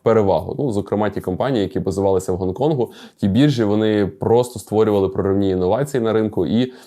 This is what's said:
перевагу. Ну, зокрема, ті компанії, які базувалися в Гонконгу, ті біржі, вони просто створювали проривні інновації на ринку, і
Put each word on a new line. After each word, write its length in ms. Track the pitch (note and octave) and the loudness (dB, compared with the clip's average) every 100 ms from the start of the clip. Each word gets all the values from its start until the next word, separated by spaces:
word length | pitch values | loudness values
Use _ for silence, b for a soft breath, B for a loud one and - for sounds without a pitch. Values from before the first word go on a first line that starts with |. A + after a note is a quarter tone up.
перевагу. 540 | A#2+ A2 G2 E2 F#2 - | 2 4 4 2 -2 -4
Ну, 140 | C#3 | -4
зокрема, 380 | G2+ F#2+ G#2 G#2 | -2 -2 -2 -2
ті 100 | G#2+ | -4
компанії, 420 | - F2+ B2 B2 | -6 -4 -2 0
які 180 | F#2 F#2 | -2 -2
базувалися 520 | F#2 F#2+ G2 F#2+ F#2 | -4 0 0 0 -2
в 40 | F#2 | -4
Гонконгу, 560 | F#2 F#2 D3 C#3+ A2+ B B B | -4 -2 -2 0 -4 B B B
ті 120 | G#2 | 0
біржі, 360 | G2+ D3 A#2+ | 4 2 2
вони 420 | G#2 G#2 A2 G#2+ F#2+ | 0 2 2 2 0
просто 520 | - A2 A#2 B2 G#2+ | -2 2 2 2 -6
створювали 500 | - G#2+ A2 G2+ F#2+ | -4 0 2 2 0
проривні 420 | F#2+ F#2+ G2 G2 | 0 0 0 0
інновації 520 | F#2 F2+ A2+ C#3+ C3 | 0 0 0 -2 -2
на 100 | A2+ | 0
ринку, 340 | A2 G#2+ G#2 D2+ | 0 0 -2 0
і 260 | A2 B2+ B | 0 -2 B